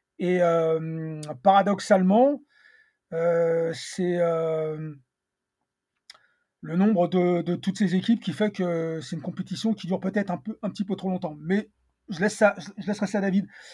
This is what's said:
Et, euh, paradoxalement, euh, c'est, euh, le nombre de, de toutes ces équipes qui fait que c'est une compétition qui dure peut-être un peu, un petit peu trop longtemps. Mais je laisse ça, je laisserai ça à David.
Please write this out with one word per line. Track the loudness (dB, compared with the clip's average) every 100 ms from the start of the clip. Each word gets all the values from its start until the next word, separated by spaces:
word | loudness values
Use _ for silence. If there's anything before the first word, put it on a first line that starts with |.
| _ -4
Et, | 0 2
euh, | 4 4 2 0 -4 -8 -8 -10 -12 0
paradoxalement, | 4 6 4 0 4 4 6 6 6 2 -6 _ _ _ _ _ _
euh, | -2 2 2 2 2 -2
c'est, | -4 -8 -4 -2 2
euh, | 0 0 0 -2 -4 -6 -10 -14 _ _ _ _ _ _ _ _ _ _ -20 -20 _ _ _ _
le | -4 2
nombre | 2 4 2
de, | 2 2 2
de | 0 -4
toutes | -4 -2
ces | 0 2
équipes | 2 0
qui | -2
fait | -2 -2
que | -2 -2 -2 -4 -6
c'est | -8 -8
une |
compétition | -8 -8 -8 -4 -2 -2
qui | -4
dure | -4
peut-être | -2 -2 -2
un | -6
peu, | -8 -8
un | -8
petit | -6
peu | -6 -4
trop | -4
longtemps. | -4 -6 -8
Mais | -2 -2 -2 _ _ _ -10
je | -2
laisse | -2 2
ça, | 2 2
je | -10 -10 -6
laisserai | -4 -2
ça | -2
à |
David. | 0 0 -2 -8 -20